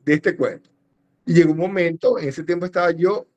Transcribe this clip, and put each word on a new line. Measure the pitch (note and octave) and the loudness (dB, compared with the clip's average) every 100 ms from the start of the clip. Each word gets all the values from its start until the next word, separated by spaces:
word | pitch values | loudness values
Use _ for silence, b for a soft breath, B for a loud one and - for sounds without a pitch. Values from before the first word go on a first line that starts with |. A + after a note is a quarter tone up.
de | - | 0
este | D3+ F#3+ - | 0 0 -2
cuento. | B2 G2+ _ _ _ _ _ _ - | -4 -6 _ _ _ _ _ _ 2
Y | |
llegó | E3+ D#3+ | 4 4
un | D#3+ | 2
momento, | F#3 G3 E3+ E3 B3 A#3+ | -2 -2 -2 0 0 0
en | D3 | -2
ese | C3+ | -6
tiempo | D#3 F3 F3+ | -4 -4 -4
estaba | F3+ F3 | -2 0
yo | E3 F3+ G#3 - | 2 0 -2 -8